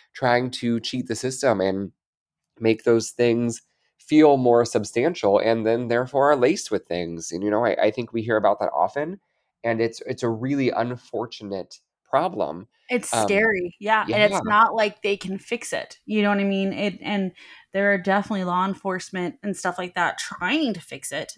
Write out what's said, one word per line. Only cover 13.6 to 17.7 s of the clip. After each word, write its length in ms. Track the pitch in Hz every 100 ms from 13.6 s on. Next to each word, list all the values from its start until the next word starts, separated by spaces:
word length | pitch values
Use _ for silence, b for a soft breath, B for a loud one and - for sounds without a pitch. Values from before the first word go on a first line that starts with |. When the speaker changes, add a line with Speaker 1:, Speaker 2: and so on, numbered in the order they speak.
| 175 -
Speaker 2:
Yeah. 220 | 208 220
And 80 | -
Speaker 1:
yeah. 140 | 208 208
Speaker 2:
it's 200 | 190 -
not 280 | 208 220
like 280 | 220 214 -
they 160 | 196 202
can 200 | 185 190
fix 360 | - 233 -
it. 260 | - - - -
You 160 | 214
know 80 | 202
what 100 | 202
I 60 | 196
mean? 260 | 196 196
It, 280 | 170 202 180
and 320 | - 208 185 B B B B